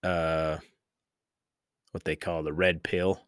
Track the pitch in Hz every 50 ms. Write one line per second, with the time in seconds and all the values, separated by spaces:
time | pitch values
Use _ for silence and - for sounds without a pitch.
0 | - 90 90 85 82 80 80 80 80 78 78 78 - - _ _ _ _ _ _
1 | _ _ _ _ _ _ _ _ _ _ _ _ _ _ _ _ _ _ _ -
2 | - 82 78 - - - 85 82 78 78 76 80 92 92 87 80 - - - 90
3 | 87 92 95 - -